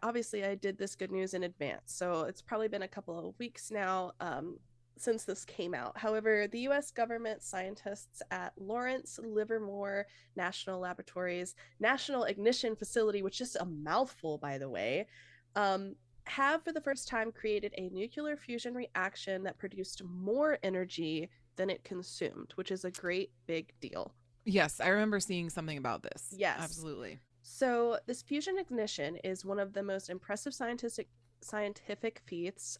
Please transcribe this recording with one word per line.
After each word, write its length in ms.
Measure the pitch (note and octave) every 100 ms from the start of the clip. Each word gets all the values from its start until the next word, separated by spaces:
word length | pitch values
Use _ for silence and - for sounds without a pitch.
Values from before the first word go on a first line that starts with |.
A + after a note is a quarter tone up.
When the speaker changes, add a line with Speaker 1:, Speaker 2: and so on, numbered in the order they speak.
Speaker 1:
obviously 400 | A3 A#3+ A3+ G#3 G3
I 100 | G3
did 220 | G3 G3
this 180 | G3 -
good 160 | F#3+
news 220 | F#3+ F#3+
in 100 | F#3
advance, 480 | F3+ F3+ C#3+ - -
so 280 | - F3+ E3
it's 180 | D#3+ F#3+
probably 260 | - A3 A3
been 160 | G3+
a 40 | F#3+
couple 300 | - G3 E3+
of 160 | F3 G3
weeks 320 | A#3+ - -
now, 400 | G#3+ F#3+ F#3 F3+ -
um, 380 | F3 C3+ D#3 - - _ _ -
since 260 | - A3
this 200 | - G3
came 300 | - - F3
out. 240 | D3+ B2 -
However, 500 | A3 A3 A3 G#3+ G#3
the 80 | A#3
U 140 | B3+
S 180 | C#4+ C#4+
government 500 | - A#3 A#3 A3+ A3
scientists 800 | - F#3+ F#3 G#3+ G3+ G#3 - - -
at 240 | F#3 F3+ -
Lawrence 600 | F#3+ A#3 B3 C4 - -
Livermore 840 | A3+ G#3+ G#3+ A3+ G3+ G3+ G3+ G3 G3+ - - -
National 440 | F3 F#3+ - F#3
Laboratories 760 | F3+ F3+ - F3+ F3+ F3 F3+ - - -
National 460 | G#3+ C4 - C4+ A3+
Ignition 500 | G3+ G#3+ B3 A#3+ A3
Facility, 480 | - A#3+ G#3+ G3+
which 180 | G3 -
is 140 | B3 -
a 100 | F#3
mouthful, 720 | D3+ D3+ F#3+ B3+ - D#3+ D3+
by 220 | D3 C#3
the 100 | C3+
way, 380 | G#2 G#2+ C#3+ A3 - - - _ -
um, 400 | G3+ F#3+ G3 - _ - -
have 380 | - C#4 D#4+
for 80 | E4+
the 100 | D#4+
first 260 | C#4+ C#4 -
time 240 | A#3 A3+
created 420 | - A3 G#3 G3+ -
a 100 | F#3
nuclear 480 | F#3 A3+ D4 D4+ D4
fusion 380 | - A#3+ B3 B3
reaction 680 | B3 - F#3 - - F#3+
that 160 | F#3+ -
produced 460 | G3 G3 F#3+ -
more 560 | F#3 F3+ F#3+ A#3+ D4+ C#4+
energy 680 | G3 F#3 F#3 - E3 D#3 E3 - _ -
than 160 | F#3+
it 120 | F#3
consumed, 680 | - F3+ F3+ - D#3+ - -
which 160 | - F#3
is 160 | F#3+ F#3
a 60 |
great 400 | F3+ F3+ F3+ G3 - -
big 260 | E3 - -
deal. 340 | - E2+ - - _ _ -
Speaker 2:
Yes, 340 | F#3+ D3+ -
I 100 | F3+
remember 300 | G3+ G#3+ G3+
seeing 300 | - F3+ E3+
something 300 | E3+ D#3+ D3
about 240 | B2+ A2
this. 240 | - - - -
Speaker 1:
Yes. 220 | F#3+ -
Speaker 2:
Absolutely. 580 | D#3+ E3 D#3+ C#3+ A2 - - _
Speaker 1:
So 540 | - - C4 A#3+ A#3 A3+ -
this 160 | B3
fusion 380 | - C#4+ D4+ F#4+
ignition 580 | F4+ B3 G#3+ - C#3+ E3+
is 200 | - F#3+
one 140 | F#3+ G3+
of 160 | G3
the 80 | G3
most 300 | G3 F#3+ -
impressive 420 | F#3 - G#3+ -
scientific, 560 | - A#3 A#3+ A#3 A3+ - _ _ _
scientific 800 | - G#3+ G#3 G#3 - G#3 A3+ - -
feats 500 | E3+ F3 - -